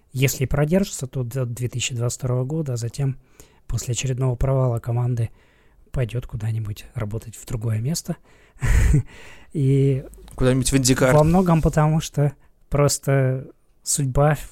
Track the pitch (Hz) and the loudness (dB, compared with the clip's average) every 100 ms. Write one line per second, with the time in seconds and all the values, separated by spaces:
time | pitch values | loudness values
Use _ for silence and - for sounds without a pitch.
0 | _ 127 131 - 135 143 151 185 196 - | _ -2 -2 0 -2 0 2 0 0 -6
1 | 131 139 120 131 120 117 123 123 - 120 | -8 -6 -6 -4 -6 -6 -6 -6 -6 -4
2 | 120 - 123 127 131 160 147 120 117 - | -4 -4 -4 -2 -2 -4 -4 -4 -6 -4
3 | 139 131 _ - - _ - 120 - 117 | -4 -4 _ -20 -20 _ -6 -6 -4 -4
4 | 131 127 131 123 135 135 131 117 - 120 | -4 -2 -2 0 0 2 0 -2 -2 -2
5 | 123 120 113 - _ _ _ _ _ - | -2 -2 -4 -6 _ _ _ _ _ -4
6 | 117 123 - 117 110 113 107 101 - 120 | -4 -4 -8 -6 -4 -4 -6 -8 -12 -8
7 | 104 110 - - - 113 113 110 123 170 | -6 -8 -10 -16 -8 -6 -2 -2 -2 -4
8 | - 170 _ _ _ - 120 - - 147 | -6 -10 _ _ _ -4 2 4 6 4
9 | - - - - - 165 135 139 135 135 | 0 -8 -20 -20 -10 -2 2 4 4 0
10 | 156 - - - 127 131 123 135 127 123 | -4 -18 -12 -2 2 2 2 2 4 4
11 | 131 147 151 175 180 165 160 151 151 156 | 6 6 6 4 4 4 2 2 2 2
12 | - - 143 - _ _ - 143 143 - | -2 0 -2 -2 _ _ -4 2 2 0
13 | - 139 131 131 127 - _ _ - - | 0 2 2 -2 -8 -20 _ _ -6 -4
14 | 135 127 147 151 - | 0 2 2 2 -4